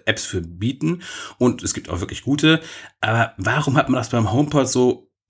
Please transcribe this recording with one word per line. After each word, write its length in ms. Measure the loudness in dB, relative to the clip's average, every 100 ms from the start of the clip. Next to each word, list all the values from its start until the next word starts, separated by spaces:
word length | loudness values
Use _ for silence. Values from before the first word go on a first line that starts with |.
| -4
Apps 180 | -4
für 160 | -2 -6
bieten 640 | -6 -4 -4 -2 -4 -4 -8 -14 -12 0
und 240 | 2 2
es 100 | -2
gibt 160 | -6 -4
auch 120 | -6
wirklich 220 | -6 -6
gute. 380 | -2 2 4 4 0 -18 -18 -4
Aber 320 | 0 2 0 -2
warum 400 | -2 0 2 2
hat 140 | 2
man 80 | 0
das 100 | 0
beim 240 | 0 2
HomePod 360 | 2 2 2 2
so 400 | 4 2 2 _ _